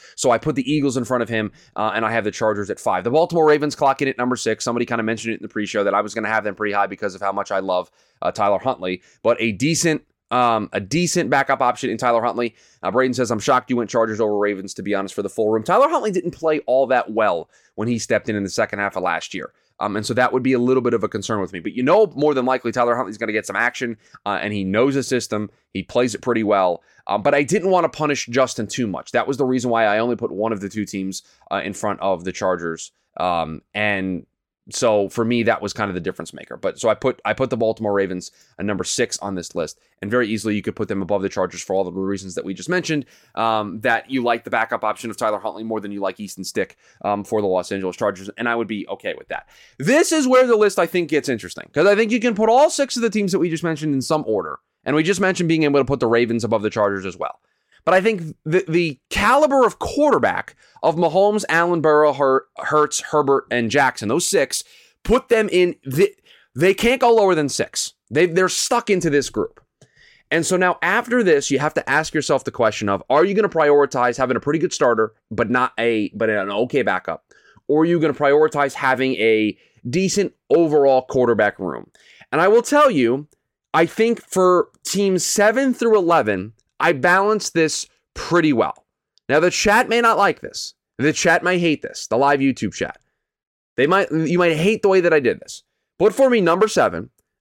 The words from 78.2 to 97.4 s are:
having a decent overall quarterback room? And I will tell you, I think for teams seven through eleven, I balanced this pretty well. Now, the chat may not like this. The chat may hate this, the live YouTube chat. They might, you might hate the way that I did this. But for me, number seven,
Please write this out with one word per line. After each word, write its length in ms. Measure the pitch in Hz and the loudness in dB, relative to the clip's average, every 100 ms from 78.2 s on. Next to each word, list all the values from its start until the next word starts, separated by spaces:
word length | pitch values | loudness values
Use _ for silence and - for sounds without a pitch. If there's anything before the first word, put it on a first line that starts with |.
| 143 147 156 147 139 | 2 4 4 2 -2
having 400 | - 135 127 131 | 0 0 0 0
a 440 | 120 113 110 107 101 _ _ 123 | 0 2 4 2 -4 _ _ -4
decent 440 | 147 190 202 190 _ - | -2 0 0 -2 _ 0
overall 540 | 156 165 147 139 131 | 4 4 4 6 4
quarterback 540 | 131 135 123 107 104 - | 2 0 2 4 2 0
room? 320 | 92 62 - _ _ - - | -8 -8 -12 _ _ -20 -6
And 80 | 147 | 0
I 80 | 185 | 4
will 140 | 226 | 4
tell 280 | - 294 294 | 4 4 4
you, 380 | 170 117 131 147 _ _ _ _ | 4 2 0 -6 _ _ _ _
I 120 | 156 170 | 0 0
think 360 | - 226 233 | 2 0 0
for 500 | - 185 185 180 - _ | -4 2 4 4 2 _
teams 420 | - 185 202 185 - | -6 -2 0 0 0
seven 480 | - 208 226 269 | 2 2 2 0
through 240 | 247 233 214 | 0 4 4
eleven, 540 | 170 165 107 95 104 - _ - | 4 2 2 -2 -4 -14 _ -2
I 120 | 156 | 0
balanced 640 | 147 175 185 202 214 - 170 | 2 2 4 2 0 -2 0
this 320 | 156 - - _ _ | 0 -2 -10 _ _
pretty 400 | - - 175 160 | -14 0 2 4
well. 320 | 120 90 - _ _ _ _ - | 2 0 -2 _ _ _ _ 0
Now, 120 | 143 | 2
the 100 | 175 | 2
chat 400 | - 208 208 - | 2 2 2 2
may 100 | 233 | 2
not 160 | 233 180 | 2 4
like 260 | 196 147 | 2 0
this. 340 | - - - - _ - | -8 -12 -14 -16 _ -4
The 120 | 135 | -2
chat 320 | 151 175 170 | 0 2 2
may 140 | 180 180 | 2 0
hate 240 | 170 143 | 0 0
this, 240 | - - - | -4 -12 -4
the 120 | 113 | 0
live 220 | 139 147 | 2 2
YouTube 320 | 135 123 107 | 2 0 -4
chat. 280 | - 87 - _ _ _ _ _ _ _ - | -4 -8 -8 _ _ _ _ _ _ _ -2
They 100 | 139 | 2
might, 240 | 190 190 | 2 2
you 260 | 160 160 175 | -2 0 2
might 180 | 175 151 | 2 2
hate 280 | 180 220 | 0 2
the 40 | 196 | 4
way 140 | 190 | 4
that 100 | 175 | 4
I 80 | 156 | 4
did 200 | 123 90 | 2 -2
this. 240 | - - _ _ _ - | -6 -20 _ _ _ 0
But 160 | - | 2
for 160 | 190 269 | 4 4
me, 100 | 233 | 6
number 280 | 170 170 214 | 4 4 2
seven, 420 | 180 113 85 62 _ _ _ | 4 2 0 -10 _ _ _